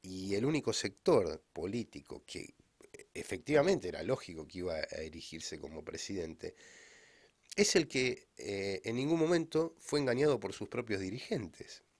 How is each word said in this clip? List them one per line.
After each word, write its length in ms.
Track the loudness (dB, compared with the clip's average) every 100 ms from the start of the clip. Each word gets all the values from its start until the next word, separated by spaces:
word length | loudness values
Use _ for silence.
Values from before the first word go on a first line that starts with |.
y 320 | -10 -6 0
el 120 | 2 2
único 260 | 2 0
sector 680 | -2 -4 0 6 6 6 -4 _
político 720 | -8 -4 -4 -6 -10 -14 -16 -12
que 280 | -12 -12 _ _ _ -20 -18 -14
efectivamente 760 | -10 -6 -6 2 4 6 2 0
era 140 | -4
lógico 460 | -2 -2 -4 -12 -10
que 100 | -6
iba 160 | -4
a 280 | -4 -6 -8
erigirse 580 | -8 -10 -12 -10 -10 -10
como 240 | -10 -10
presidente, 720 | -10 -10 -6 -6 -6 -8 -12 -12 -20 -20 -20 -20 -20 _ _ _ _
es 220 | 2 4 4
el 100 | 2
que, 420 | 2 0 0 -8 -10
eh, 440 | -4 -2 -2 -2
en 120 | -2 0
ningún 220 | 2 4
momento 580 | 4 4 2 0 0 -4
fue 220 | -2 0
engañado 400 | 2 4 4 4
por 120 | 0
sus 160 | -6 -6
propios 320 | -4 -2 -2
dirigentes. 840 | -2 -6 -4 -4 -4 -10 -18 -18 _